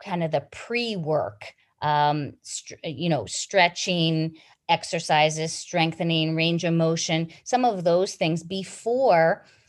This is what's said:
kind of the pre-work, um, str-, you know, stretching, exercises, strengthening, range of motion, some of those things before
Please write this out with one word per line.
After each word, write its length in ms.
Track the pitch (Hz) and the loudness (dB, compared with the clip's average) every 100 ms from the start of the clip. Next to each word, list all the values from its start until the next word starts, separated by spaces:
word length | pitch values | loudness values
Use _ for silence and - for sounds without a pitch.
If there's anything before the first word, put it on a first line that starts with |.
kind 200 | 202 175 | -6 -4
of 80 | 160 | -2
the 140 | 147 - | -2 -4
pre-work, 1000 | - - 240 233 196 151 151 - 107 - - _ _ | -12 -6 -4 -4 -4 -2 -2 -2 -8 -18 -20 _ _
um, 520 | 147 147 147 151 139 - | 0 2 2 2 -4 -10
str-, 340 | - - - - | -12 -12 -12 -12
you 260 | 165 131 170 | -10 -4 0
know, 160 | 143 - | 0 -2
stretching, 1080 | - - 196 175 175 202 175 160 160 160 - _ _ - | -8 0 2 2 2 -2 0 2 0 -2 -6 _ _ -2
exercises, 840 | 170 - 170 - 156 156 156 160 | -2 -2 -6 2 4 4 2 -6
strengthening, 840 | - - 175 160 160 170 165 160 160 | -8 -4 0 0 0 0 0 0 0
range 280 | 165 170 | 0 0
of 100 | 170 | 0
motion, 560 | 165 165 165 - 160 165 - | 2 2 0 -2 -2 -4 -10
some 200 | - 254 | -4 0
of 200 | 247 190 | 2 2
those 320 | 170 175 202 - | 2 4 2 0
things 280 | 165 165 | -2 -2
before 1000 | 175 190 180 - 226 247 254 170 165 208 - _ | -4 -8 -10 -8 -2 2 4 6 4 2 -6 _